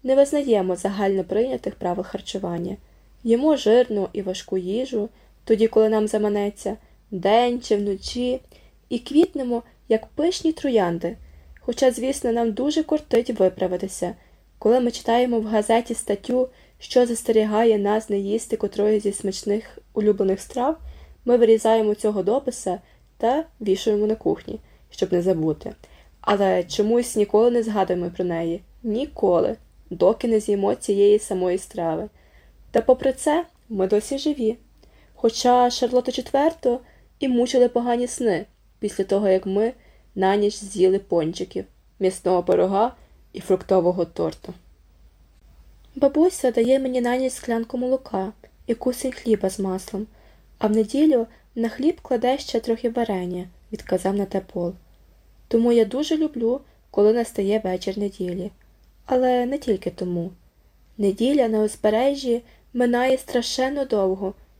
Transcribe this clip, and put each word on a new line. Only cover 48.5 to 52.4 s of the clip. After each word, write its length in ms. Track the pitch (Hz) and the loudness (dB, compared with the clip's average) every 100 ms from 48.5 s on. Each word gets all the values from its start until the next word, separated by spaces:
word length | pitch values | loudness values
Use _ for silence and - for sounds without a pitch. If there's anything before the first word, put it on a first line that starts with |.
| _ - | _ -6
і 80 | 233 | -4
кусень 360 | - 247 262 | -2 -4 -6
хліба 380 | 247 - 208 190 | -6 0 0 0
з 100 | 185 | -4
маслом, 480 | 190 185 - 202 220 _ _ _ _ _ | -4 -6 -8 -10 -10 _ _ _ _ _
а 100 | 214 | 0
в 40 | |
неділю 560 | 214 214 269 311 262 226 - _ - | 2 0 2 4 4 0 -8 _ -6
на 140 | 226 | -4
хліб 320 | - 285 - | 0 -2 -2
кладе 360 | - 247 247 | -4 -2 0
ще 220 | 277 | -2